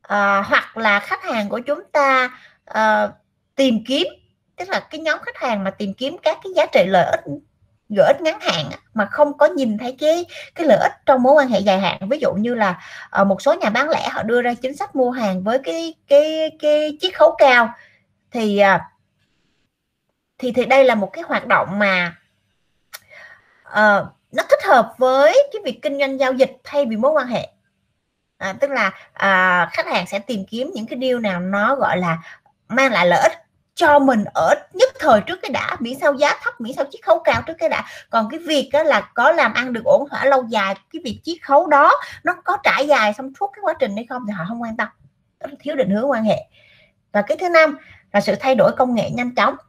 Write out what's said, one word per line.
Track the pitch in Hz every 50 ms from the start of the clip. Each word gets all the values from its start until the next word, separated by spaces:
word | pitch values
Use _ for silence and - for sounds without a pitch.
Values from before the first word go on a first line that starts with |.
Ờ, | _ - 202 208 202 202 202 196
hoặc | 208 - 285 240 - - -
là | 226 226 214 202 202
khách | - - 370 - -
hàng | 359 269 220 202 202
của | 202 233
chúng | - - 294 330 403 _
ta, | - 302 285 269 269 254 254 254 - - - - _ _ _
ờ, | _ - 214 220 220 214 208 214 208 - _ _ _ _ _ _ _ _
tìm | - 269 262 226 208 -
kiếm, | - 262 302 359 605 659 _ _ _ _ _ _ _ _
tức | - 359 381
là | 359 208
cái | - _ - 302
nhóm | 320 311 311 349 -
khách | 480 494
hàng | - 330 262 220 202 190
mà | 196
tìm | - _ 214 196 196
kiếm | _ 254 277 - - -
các | 311 330 - -
cái | 392 370
giá | 330 320
trị | 320 - - -
lợi | 190 196 180 160
ích, | - - - - 302 285 294 _ _ _ _ _ _ _ _ _ _
lợi | 214 196 170
ích | 226 277 -
ngắn | 349 311 320 415
hạn | 381 339 180 160 147 -
á, | - - _ _ _
mà | 220 202
không | 208 - - 294 294 285
có | - 294
nhìn | 320 370 285 262 226 208
thấy | 214 254 247 262 -
cái, | 294 311 330 349 349 - - - - - _
cái | - 339
lợi | 294 214
ích | - - - - _ _
trong | - 269 254 247
mối | 254 285
quan | 311 269
hệ | 254 226 190
dài | 196 208 190 190
hạn. | 196 175 - - 196 196
Ví | 269 311
dụ | 254 - -
như | 190 214 240 247
là, | 226 214 190 180 - - - - - - -
ờ, | - - 196
một | 196 190 -
số | - 277 330
nhà | 349 349 214
bán | 208 240 277 311
lẻ | - - - 262
họ | 262 - -
đưa | 220 233 247
ra | 240 240 240
chính | 240 - 254 285
sách | - 392 403 -
mua | 277 254 247
hàng | 247 262 226 196 185 185 185
với | 208 240 269 269
cái, | 320 330 330 330 330 320 _ _
cái, | _ 285 285 302 311 311 311 311 311 311 311
cái | - 302 302 302 302 302 294 -
chiết | - 370 -
khấu | - 302 339 330
cao | - 302 269 247 240 233 220 - - - _ _ _ _ _ _ _ _ _
thì, | - 240 220 208 202 202
ờ, | 202 196 190 175 - - _ _ _ _ _ _ _ _ _ _ _ _ _ _ _ _ _ _ _ _ _ _ _ _ _ _ _ _ _
thì, | _ 254 247
thì | 220 254 233
đây | 208 262 277 269
là | 254 226
một | 214 190 185 -
cái | 330 339
hoạt | - 285 202 -
động | 240 196 - - - 190 202
mà, | 208 196 185 180 175 170 170 _ _ _ _ _ _ _ _ _ _ _ _ _ _ _ - - _ _ - - - - - _ _ _ _ _ _
ờ, | - - 208 214 208 202 196 143 - _ _ _ _
nó | - 269 359 -
thích | 539 - -
hợp | 381 302 247 214 233 -
với | - 254 254 262 269 277 311 403 523 571 571 440
cái | 415 403
việc | 262 - -
kinh | - 302 277 277
doanh | 285 269 269 262
giao | 269 254 262
dịch | 254 262 262 - _ _
thay | - - 285 285
vì | 226 226
mối | 208 233 285
quan | 311 294 -
hệ. | 247 233 147 - - _ _ _ _ _ _ _ _ _ _ _ _ _ _ _ _ _
À, | _ - 190 190
tức | 240 277 277
là, | 277 247 208 190 - - - _ _
à, | - - 196 190 185 185 185 180 175 170 165 -
khách | - 320
hàng | 339 277 202 180
sẽ | - 202 202
tìm | 208 - 240 196 190 _
kiếm | 220 233 262 320 392
những | 214 220
cái | 233 302 240
deal | 262 254 247 240
nào | 220 202 185 175
nó | 180 185 196 202 208 233 277
gọi | 269 220 - -
là | 180 180 170 160 165 - - - _ _ _ _ _ _
mang | _ 214 254 269 262
lại | 220 175 -
lợi | - 175 135
ích | - - - - _ _ _ _ _ _ _
cho | - 349 302 294 294
mình | 269 269 247 214 196 - _
ở | 135 160 175 269 - - _ -
nhất | 370 494 523 - -
thời | - - 233 208
trước | 208 - 359 370
cái | - 415
đã, | 254 - - - - -
miễn | 226 233 262 269
sao | 349 294 285
giá | 254 294 302 381 -
thấp, | - 480 494 _
miễn | 233 220 285
sao | - 277 277
chiết | - - -
khấu | 392 339 349
cao | 339 311 247 226 -
trước | - 330 -
cái | 330 302
đã. | 247 - - - - - - _
Còn | - 226 214 214
cái | 285 320 -
việc | - 311 277 254 - -
á, | 294 320
là | 302 247 208 196 - _
có | - 240 294
làm | 339 330 269 220 -
ăn | 233 247 262 240
được | 226 -
ổn | - 170 214 285 285
thỏa | - - -
lâu | 269 277 262 247
dài, | 220 233 214 196 196 196 - _ _ -
cái | 330 359
việc | 233 196 - _
chiết | 302 349 330 -
khấu | - 277 285 359
đó | 320 294 277 294 349 539 - - - - - _
nó | 320 359 349 _
có | - 392 403 -
trải | - - - 277
dài | 294 285 240 214 208 214
xong | - 254 277 269 _
suốt | 403 403 -
cái | 427
quá | 403 339 339 -
trình | 269 214 196
hay | 214 240 _
không | 269 247 254
thì | 208 208
họ | 180 165
không | 185 233 233
quan | 233 226 220
tâm. | 233 214 208 _ _ _ _ _ _ _ _ _ _
Đó | - 277
là | 294 -
thiếu | - 285 320
định | 277 - 185
hướng | 196 214 240 285
quan | 269 220 220
hệ. | 214 170 123 - _ _ _ _ _ _ _ _ _ _ _ _ _
Và | - 202
cái | 202 - 302
thứ | 302 370 349
năm | 339 320 320 311 294 - _ _ - _ _ _ -
là | 202
sự | 196 - 190
thay | - - 269 262
đổi | 220 175 151
công | 147 - 254 247 247
nghệ | 214 - 185
nhanh | 214 233 247 247 247
chóng. | 233 202 247 277 - _